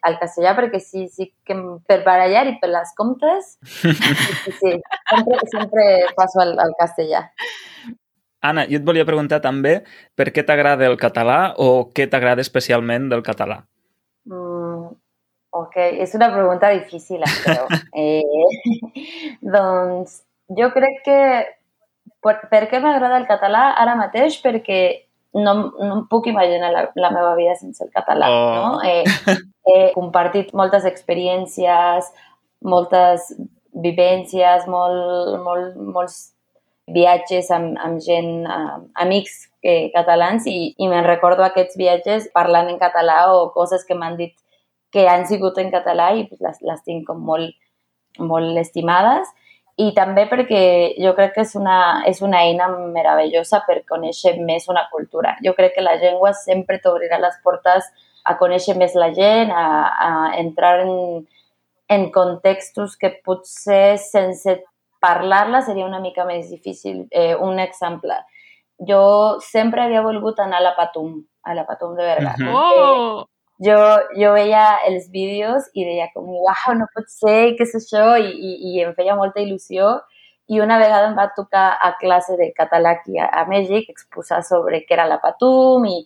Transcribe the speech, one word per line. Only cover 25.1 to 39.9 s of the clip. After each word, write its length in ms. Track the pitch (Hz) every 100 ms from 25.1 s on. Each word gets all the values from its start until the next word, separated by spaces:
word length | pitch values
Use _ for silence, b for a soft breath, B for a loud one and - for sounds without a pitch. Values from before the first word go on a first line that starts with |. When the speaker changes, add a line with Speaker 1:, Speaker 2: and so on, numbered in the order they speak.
| _ _
Speaker 1:
no, 180 | 208 208 208 202
no 180 | - 202
em 140 | 202
puc 240 | 220 226 233
imaginar 420 | 214 180 175 175
la, 120 | 170 180
la 180 | - 180
meva 240 | 180 175 170
vida 200 | 170 175
sense 260 | 190 -
el 60 | -
català, 360 | - - - 135
Speaker 2:
Oh. 260 | 120 120
Speaker 1:
no? 160 | 117 226 -
Eh, 260 | 185 175
Speaker 2:
<laughs> 460 | 175 170 - 190 - _
Speaker 1:
he 280 | 185 185 185
compartit 600 | 185 175 180 175 202 190
moltes 300 | 196 190 202
experiències, 1200 | 185 180 - 175 180 185 180 - 180 175 175 175 180 b b b _ _
moltes 720 | - 180 175 180 180 175 - - - _ _
vivències, 880 | - 170 170 180 185 180 185 180 180 180
molt, 720 | 180 180 180 180 180 180 185
molt, 360 | 180 175 185 185 202
molts 300 | 180 180 - - _ _ _ _ _ -
viatges 640 | 170 175 175 - 180 180
amb, 240 | 170 165 156
amb 240 | 165 165
gent, 440 | 165 170 170 165
eh, 320 | 165 160 151 147 -
amics, 540 | - 180 196 190 - - _
eh, 320 | 180 170 156